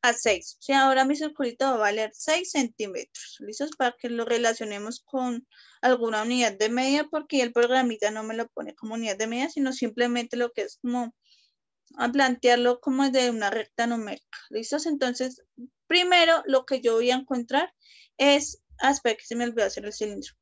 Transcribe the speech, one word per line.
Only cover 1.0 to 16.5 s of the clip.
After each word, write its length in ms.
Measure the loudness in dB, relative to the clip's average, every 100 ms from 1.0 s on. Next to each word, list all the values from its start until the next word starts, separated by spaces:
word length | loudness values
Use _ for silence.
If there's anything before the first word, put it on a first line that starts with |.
| 2
mi 100 | 0
circulito 500 | -4 -4 -6 0 0
va 60 | 2
a 20 |
valer 340 | 0 0 -4
seis 380 | -6 -2 -2 0
centímetros. 880 | -2 -2 _ -8 -8 -12 -16 -20 -16
¿Listo? 280 | -14 -8 -8 -2
Para 180 | -2 -2
que 120 | -8
lo 160 | -6 -2
relacionemos 760 | 0 0 -2 -6 -8 -10 -12
con 460 | _ -4 -4 -4 -10 _ -20 _
alguna 420 | 2 2 2 -2
unidad 300 | 0 2 0
de 160 | 2 0
medida, 380 | 0 2 0 0
porque 320 | -4 -2 0
el 120 | 0
programita 560 | 2 4 4 2 0 -2
no 140 | -2
me 100 | -6
lo 140 | -6 -6
pone 260 | -8 -12 -12
como 200 | -10 -6
unidad 220 | -6 -4
de 100 | -4
medida, 220 | -2 -4
sino 220 | -2 -2
simplemente 680 | -2 -6 0 0 0 -4 -4
lo 140 | -4
que 120 | -4
es 140 | -8 -6
como 380 | -4 -4 -6 _ _ _ _ _ _ _ _ -6
a 140 | -2
plantearlo 680 | 2 2 2 4 4 4 0
como 300 | 0 0 2
de 200 | 2 0
una 220 | 0 -2
recta 360 | -2 -6 -4 -2
numérica. 500 | -2 -6 -10 _ -20 -10
¿Listos? 360 | -10 -4 -4 -2
Entonces, 580 | 0 -2 -2 -6 -8 _ -20 -20 _ _
primero 560 | 2 6 6 6 4
lo 200 | 4